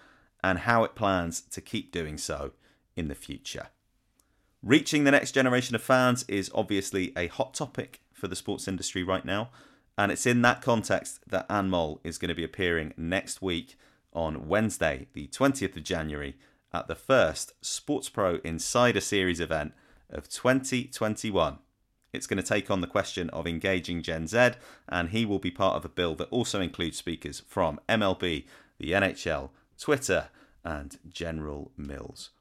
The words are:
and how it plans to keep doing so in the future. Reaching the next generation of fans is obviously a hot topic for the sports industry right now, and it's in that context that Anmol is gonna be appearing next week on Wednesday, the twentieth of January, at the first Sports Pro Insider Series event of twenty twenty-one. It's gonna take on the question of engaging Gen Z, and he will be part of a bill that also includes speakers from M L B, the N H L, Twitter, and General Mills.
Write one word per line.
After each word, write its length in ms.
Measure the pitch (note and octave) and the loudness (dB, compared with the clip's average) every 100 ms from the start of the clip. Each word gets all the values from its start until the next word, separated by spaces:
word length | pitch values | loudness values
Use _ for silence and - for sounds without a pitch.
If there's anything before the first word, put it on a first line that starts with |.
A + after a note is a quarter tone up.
| - _ _ _ | -20 _ _ _
and 160 | F#2+ F2 | 0 0
how 260 | A#2 A#2 | 2 4
it 100 | A2 | 4
plans 460 | - G2+ F#2 E2+ E2 | 2 2 2 0 -6
to 220 | - - | -10 -14
keep 280 | - A2 - | -6 -8 -6
doing 280 | F2 D#2 D2+ | -6 -6 -6
so 320 | - C#2+ C#2 - _ _ _ - | -6 -6 -6 -10 _ _ _ -6
in 120 | D#2 | -6
the 60 | |
future. 540 | C#2 - C#2+ - - - _ _ _ _ _ _ _ _ _ | -6 -10 -12 -10 -12 -12 _ _ _ _ _ _ _ _ _
Reaching 420 | - D#3 - D3+ | 6 6 6 4
the 60 | C#3+ | 6
next 220 | C#3 - | 6 4
generation 420 | C3+ B2+ B2 B2+ | 2 4 4 2
of 60 | A#2 | -2
fans 420 | - B2+ B2+ B2 - | 4 4 6 4 0
is 220 | G2+ F#2+ | -2 -2
obviously 600 | - G#2+ G2+ - G2 F2+ F2+ | -2 0 0 0 -2 -2 -2
a 120 | F2 | -4
hot 260 | - - | -4 -4
topic 480 | - D3 - - - _ | -4 -8 -6 -10 -10 _
for 160 | - G2 | -10 -8
the 80 | F2+ | -8
sports 320 | - G2+ - | -6 -6 -4
industry 340 | F#2 - F#2+ | -6 -4 -4
right 220 | F2+ F#2+ | -2 -2
now, 240 | - G2 A#2 - - _ _ - | -2 -4 -4 -10 -20 _ _ -2
and 160 | G2+ | 0
it's 140 | - B2 | 2 2
in 160 | A#2+ | 6
that 180 | A#2+ - | 4 4
context 600 | - A#2 G#2+ F#2+ - - - | 2 2 2 0 -2 -14 -4
that 220 | F#2 - | -4 0
Anmol 500 | G2+ F#2+ F2+ D#2 D2+ | 0 2 0 0 -4
is 140 | E2+ D#2+ | -10 -6
gonna 160 | F2 | -4
be 100 | E2 | -4
appearing 480 | D#2+ - F2+ E2 D2+ | -6 -2 0 0 -2
next 460 | - D#2+ F#2+ - - | -6 -2 -2 -2 -6
week 380 | F#2+ E2 - - _ _ _ | -2 -4 -6 -18 _ _ _
on 340 | E2 D#2+ D2+ D#2 | -4 -4 -4 0
Wednesday, 600 | G2+ A2 - D#2+ C2 - | 2 2 0 0 0 -8
the 140 | - C#2+ | -12 -12
twentieth 500 | - C3+ C3 F#2+ E2+ | 0 0 2 -4 -6
of 40 | |
January, 540 | D2+ F2 D#2 D2 C#2+ - _ _ _ | -4 -2 -2 -4 -8 -10 _ _ _
at 140 | E2+ - | -8 -6
the 60 | |
first 600 | - - C3 E2+ D2+ - - | -8 2 6 6 2 -8 -10
Sports 460 | - - - D3 - | -8 -8 -2 -2 -2
Pro 280 | - F#2+ E2+ | 0 2 0
Insider 560 | D#2+ E2 - A#2+ B2 G2+ | -2 -6 0 4 6 4
Series 400 | - G2+ F#2 E2 | 2 2 2 2
event 320 | D#2+ D#2+ D#2 - _ - _ | 0 -2 -2 -10 _ -20 _
of 180 | - - | -12 -10
twenty 560 | - B2 C3 C3 B2+ | -2 4 4 2 -2
twenty-one. 720 | A#2 - G#2+ G#2+ A2 F#2+ D2+ C#2+ _ _ _ _ _ | -2 -2 -2 -2 0 2 2 0 _ _ _ _ _
It's 140 | - - | -10 -4
gonna 160 | G2+ | -2
take 280 | F#2+ G#2 - | 0 0 2
on 120 | G2 | 0
the 40 | F2 | 0
question 440 | G2+ F#2+ - F2 | 0 -2 -2 -6
of 160 | - E2 | -4 -4
engaging 560 | E2 F#2+ F#2 F2 F2 | -2 0 0 -2 -6
Gen 240 | E2 E2 D#2+ | -4 -4 -2
Z, 240 | A2 B2 B2 - - - | 4 4 4 -16 -20 -6
and 180 | F2 E2+ | -4 -2
he 160 | A2 | 0
will 140 | A2+ G2+ | 0 0
be 120 | F#2 | -2
part 260 | - F#2+ - | 2 2 2
of 100 | E2 | -4
a 20 | |
bill 260 | - E2+ D#2+ | -2 -2 0
that 120 | F2 | -2
also 320 | B2 A2+ G2+ | 0 0 0
includes 380 | F2 - E2+ - | -2 -2 -4 -4
speakers 420 | - E2 D#2 C#2+ - | -6 -6 -8 -12 -8
from 320 | - E2 D2 - | 0 0 0 0
M 140 | A2+ | 2
L 120 | G2+ | 4
B, 300 | F2+ F2+ D2+ - - _ - | 2 0 -2 -6 -20 _ -10
the 180 | D2 | 0
N 100 | F#2+ | 2
H 220 | F#2+ - F2 | 2 0 -2
L, 260 | D2 C#2 _ _ - | -2 -4 _ _ -12
Twitter, 480 | - C#3 - F2 - _ _ _ E2+ | 0 0 2 0 0 _ _ _ -8
and 320 | D2+ C#2 - D#2+ | -8 -8 -16 -18
General 680 | - E2+ D#2+ D2+ D2 D2 - | -8 -6 -6 -6 -8 -12 -12
Mills. 540 | C#2+ C#2 - - - _ | -12 -10 -12 -14 -18 _